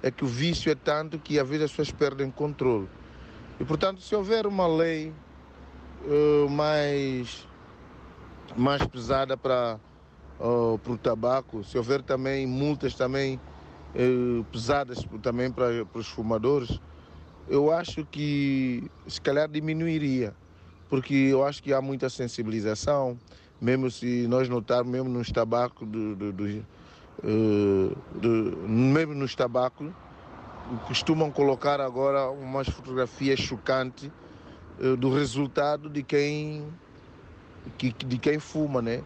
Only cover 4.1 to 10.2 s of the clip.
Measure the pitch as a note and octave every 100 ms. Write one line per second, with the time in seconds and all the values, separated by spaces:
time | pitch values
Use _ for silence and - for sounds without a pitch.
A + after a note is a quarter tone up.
4.1 | G#3+ G3 A3+ G#3 G3 F3 D#3+ E3 D#3+ D#3
5.1 | D#3 - - - - - - - - -
6.1 | D3 D3+ D3 C#3+ C#3+ D3+ D3+ C#3+ C#3+ C3+
7.1 | B2+ A#2+ - - - - - - - -
8.1 | - - - - A2 B2+ C#3+ - B2+ A#2
9.1 | C3+ C3+ C3 C3+ B2+ A#2+ A2 - - -
10.1 | -